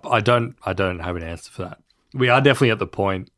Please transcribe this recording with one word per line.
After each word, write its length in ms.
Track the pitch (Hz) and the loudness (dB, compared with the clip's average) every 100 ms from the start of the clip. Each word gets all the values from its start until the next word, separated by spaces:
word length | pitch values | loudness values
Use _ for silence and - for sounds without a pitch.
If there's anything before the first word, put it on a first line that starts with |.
I, 120 | - 117 | -2 0
I 40 | |
don't, 340 | 107 120 117 - | 2 0 0 -8
I 80 | 98 | -8
don't 260 | 95 95 90 | -2 -2 -4
have 180 | 87 87 | -8 -8
an 60 | |
answer 280 | 82 85 - | -8 -12 -16
for 120 | - | -14
that. 160 | 90 - _ _ _ | -14 -14 _ _ _
We 160 | 131 127 | -2 2
are 120 | 127 | 4
definitely 300 | 139 131 127 | 4 4 2
at 80 | 107 | 2
the 80 | 95 | -4
point, 440 | - 98 95 - | -4 -4 -4 -8